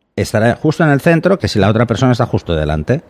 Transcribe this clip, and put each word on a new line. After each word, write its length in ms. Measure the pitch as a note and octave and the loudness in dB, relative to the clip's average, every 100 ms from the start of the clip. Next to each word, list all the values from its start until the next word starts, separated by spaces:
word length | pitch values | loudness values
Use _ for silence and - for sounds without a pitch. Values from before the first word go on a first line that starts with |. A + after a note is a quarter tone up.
| _ - | _ -6
Estará 400 | - A2 A#2 A#2+ | -4 0 0 0
justo 260 | D#3 D3 | -2 0
en 40 | D#3+ | 0
el 120 | C#3 | 2
centro, 360 | F3 E3 F3+ G3 | 2 0 0 0
que 100 | G#2 | -2
si 100 | G#2 | 0
la 100 | G2 | 2
otra 180 | A2 A#2 | 2 0
persona 260 | G2+ B2+ | 0 0
está 120 | A#2+ | 0
justo 300 | A#2+ G#2+ - | 0 -2 -2
delante. 480 | D#2 D2+ D#2 D2+ C#3+ | -2 -2 -2 -2 -4